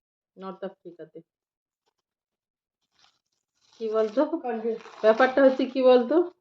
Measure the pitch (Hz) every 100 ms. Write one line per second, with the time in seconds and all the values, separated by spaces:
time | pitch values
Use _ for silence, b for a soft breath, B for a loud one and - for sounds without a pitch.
0 | _ _ _ 185 190 180 185 _ 175 170
1 | 156 160 _ _ _ _ _ _ _ _
2 | _ _ _ _ _ _ _ _ _ _
3 | _ _ _ _ _ _ _ - 220 220
4 | 220 240 302 320 247 226 226 220 - -
5 | 214 226 262 277 262 262 262 269 254 247
6 | 233 320 349 _